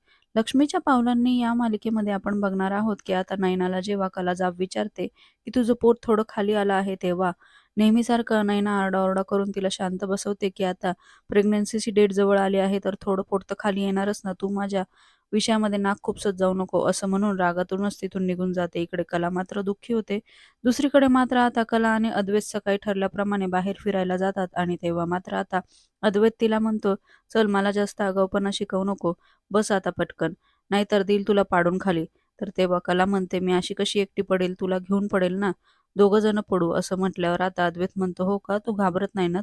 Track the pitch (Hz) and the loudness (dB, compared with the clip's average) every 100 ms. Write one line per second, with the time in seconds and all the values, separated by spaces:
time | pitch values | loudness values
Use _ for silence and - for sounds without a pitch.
0 | _ _ _ 220 220 262 294 359 311 247 | _ _ _ -2 0 2 2 0 2 2
1 | 240 240 247 247 233 240 233 214 220 220 | 2 2 2 2 0 0 0 -2 -2 -2
2 | 208 190 202 202 202 190 190 202 220 202 | -2 -2 -2 -2 0 0 0 0 -2 -2
3 | - 185 185 196 190 185 185 185 196 202 | -2 -2 -2 -2 0 0 0 -2 -2 -2
4 | 190 190 180 180 185 175 190 214 214 - | -2 -2 -4 0 -2 -2 -6 -4 -6 -6
5 | 196 _ _ _ - 254 233 240 233 233 | -8 _ _ _ -4 0 2 4 4 2
6 | - 214 220 - 202 214 196 190 196 190 | 2 0 0 -2 0 0 2 0 -2 -4
7 | 180 175 185 - _ _ _ 208 214 226 | -2 0 -2 -4 _ _ _ 2 4 4
8 | 233 233 233 220 202 208 208 202 190 190 | 4 0 2 0 2 0 0 0 0 0
9 | 190 190 196 202 196 196 185 - 185 185 | 0 0 0 -2 -2 -2 -4 -2 -4 -4
10 | 196 196 208 202 196 - 185 185 185 185 | -4 -4 -4 -4 -4 -2 -4 -2 -4 -6
11 | _ - - 202 208 208 208 220 226 202 | _ -20 -2 0 2 2 -2 -4 -2 2
12 | 208 196 196 196 196 190 190 196 190 196 | 2 4 4 4 2 2 2 0 -2 -6
13 | 208 190 - 196 - 196 208 196 196 196 | -2 -2 0 -4 -4 -6 -4 -2 0 0
14 | 202 208 196 185 196 202 202 196 185 _ | -2 -4 -6 -6 -4 -4 -2 -4 -6 _
15 | _ _ - 208 226 220 214 202 196 202 | _ _ -4 -2 2 2 2 0 0 -2
16 | - 202 214 185 185 190 185 180 - 185 | -4 -4 -2 0 0 0 0 0 0 0
17 | 196 196 208 185 175 175 180 190 202 - | 0 0 0 0 0 0 -2 -2 -4 -4
18 | 190 190 185 180 185 180 175 180 170 175 | -6 -4 -2 -2 -2 -2 -4 -4 -6 -4
19 | 170 175 175 180 185 202 196 202 - 233 | -4 -2 -2 -4 -4 -6 -4 -6 -4 -4
20 | 208 202 - - - _ 247 240 269 285 | -2 -6 -8 -20 -20 _ 0 2 4 4
21 | 269 254 254 247 240 240 226 226 226 220 | 6 4 4 2 2 2 0 2 2 2
22 | 220 202 196 208 - 208 202 196 208 190 | 0 0 0 0 -2 -4 -2 -2 0 -2
23 | 190 202 202 202 185 180 190 196 208 196 | -2 -2 -2 0 0 0 -2 -4 -2 -2
24 | 180 185 190 196 180 - 175 175 175 170 | 0 0 0 -2 -4 -2 -2 -2 -2 -2
25 | 170 180 - 196 196 185 - _ _ _ | -2 -4 -4 -6 -2 -4 -6 _ _ _
26 | 208 196 226 - 226 220 220 214 202 196 | 0 4 2 2 0 2 0 0 0 -2
27 | _ _ _ 226 214 196 202 208 202 - | _ _ _ 0 2 2 0 0 -2 -2
28 | 202 190 190 202 196 202 202 190 196 190 | -2 0 0 0 -2 -4 -4 -2 -2 -2
29 | 170 175 _ _ - 196 214 196 175 175 | -4 -4 _ _ -4 -2 0 0 -2 -4
30 | 175 - 165 180 _ _ - 202 208 208 | -6 -4 -6 -6 _ _ -2 -2 2 2
31 | 190 202 202 202 190 175 175 185 196 165 | 2 0 2 2 2 2 2 0 0 -2
32 | 165 _ _ - 196 - 180 180 - 180 | -2 _ _ -12 -8 0 0 0 0 0
33 | 190 196 185 185 185 180 - 196 202 208 | 2 0 -2 -2 0 0 0 -4 -2 -2
34 | 196 - 196 190 180 185 185 185 185 202 | -2 -2 0 0 0 -2 -2 -2 0 -2
35 | 202 196 180 190 202 - _ _ _ 190 | 0 0 0 0 -2 -4 _ _ _ 2
36 | 202 214 214 208 - 185 170 175 - 185 | 4 4 2 0 0 0 0 -2 -2 -2
37 | 190 180 175 175 185 180 175 170 185 190 | -2 -2 -2 0 -2 0 -2 -2 -4 -2
38 | 185 175 185 202 - 202 226 202 190 185 | -4 -2 -2 -2 -2 -4 -2 0 0 0
39 | 196 196 175 180 | -2 -2 0 -2